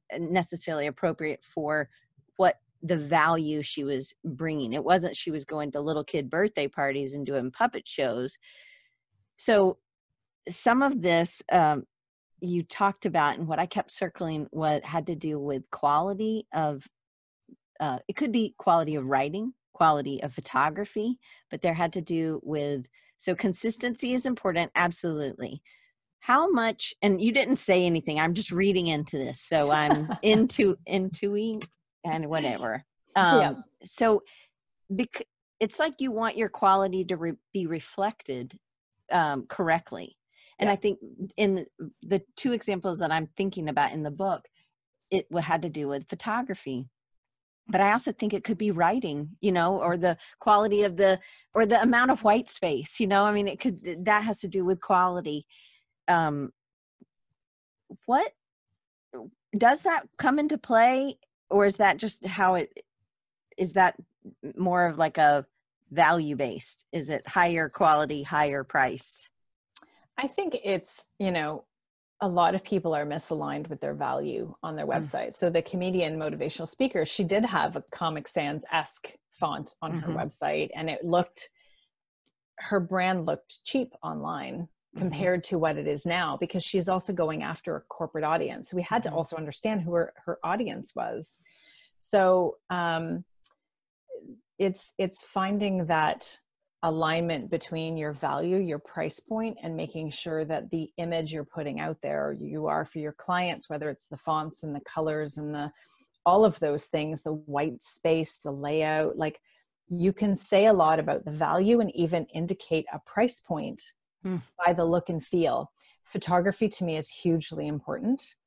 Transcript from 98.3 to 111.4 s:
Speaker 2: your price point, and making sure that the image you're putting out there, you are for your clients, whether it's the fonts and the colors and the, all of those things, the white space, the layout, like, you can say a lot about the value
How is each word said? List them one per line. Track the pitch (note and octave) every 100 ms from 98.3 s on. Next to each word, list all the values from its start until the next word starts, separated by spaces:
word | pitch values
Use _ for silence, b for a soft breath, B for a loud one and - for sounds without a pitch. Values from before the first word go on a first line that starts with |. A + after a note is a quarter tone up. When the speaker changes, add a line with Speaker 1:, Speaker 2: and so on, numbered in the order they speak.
| C#3 E3+ F#3
Speaker 2:
your | F3+ D3
price | - - D#3+ -
point, | - A3 A3+ A3+
and | E3 D#3+
making | D#3+ E3 D#3
sure | - F3 D#3 D3+
that | D#3 -
the | E3 D#3 -
image | E3+ E3 D#3
you're | D#3
putting | C#3+ - D3 D3
out | D#3 D#3
there, | C#3+ D3 C#3+ C#3+
you | D3 D3+ D3+
are | D3+
for | D3 D#3+
your | D3+
clients, | D3+ - F3+ F3+ - -
whether | D3+ D3
it's | C3+ -
the | C#3+
fonts | - D#3 D#3 -
and | D#3 C#3+
the |
colors | - - D#3 D3+ D3+ D3
and | D3+
the, | D3+ D3 - b b b b E3
all | F#3+
of | A3 D#3
those | D3+ D3 -
things, | D#3+ D3+ D#3
the | D3+
white | D#3 D3+ C#3 D3+ A#2+
space, | - - E3+ E3 D#3 -
the | D3+
layout, | C#3 C#3+ D#3 D#3 D#3 D#3 E3
like, | D#3 - _ _ _ _ -
you | F3 F3+
can | F#3+ G#3 F#3+
say | - G3 A3
a |
lot | G3 D#3 D#3+
about | D#3 C#3+ D3+
the |
value | D3+